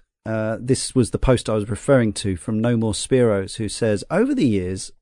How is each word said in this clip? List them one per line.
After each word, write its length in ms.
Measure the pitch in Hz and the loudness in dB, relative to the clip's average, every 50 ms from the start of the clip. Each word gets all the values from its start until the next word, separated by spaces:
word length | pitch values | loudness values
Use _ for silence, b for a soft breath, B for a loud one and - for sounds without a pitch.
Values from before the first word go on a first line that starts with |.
| _ _ _ _ - | _ _ _ _ -8
Uh, 320 | 113 110 110 110 110 113 - | -6 -4 -2 -2 -2 -4 -4
this 340 | 113 127 131 - - - - | 0 0 0 0 0 -2 0
was 160 | 127 117 - | 2 2 2
the 80 | - - | 0 0
post 300 | - - 127 110 - - | 2 2 2 2 2 0
I 60 | 110 | -2
was 160 | 110 104 110 | -2 -2 -2
referring 420 | 104 - - - 139 127 117 107 98 | -6 -4 0 4 4 4 4 2 -2
to 220 | - - 101 95 | -2 -4 -4 -4
from 240 | 87 - - 110 110 | -4 -4 -4 -2 0
No 160 | 113 120 120 | 0 2 2
More 160 | 113 113 110 95 | 2 0 0 -2
Spiros, 640 | - - - 135 127 120 113 104 98 95 92 - | -4 -2 0 2 4 4 4 2 2 -2 -4 -6
who 100 | - 110 | -8 -8
says, 380 | 98 - - 123 110 104 95 - - | -6 -4 -2 0 0 0 0 -2 -2
"Over 240 | 156 185 240 269 294 | -2 0 0 0 0
the 120 | 254 175 | 2 2
years, 460 | 123 104 95 90 90 95 98 - - - _ | 2 2 0 0 -2 -6 -6 -8 -12 -18 _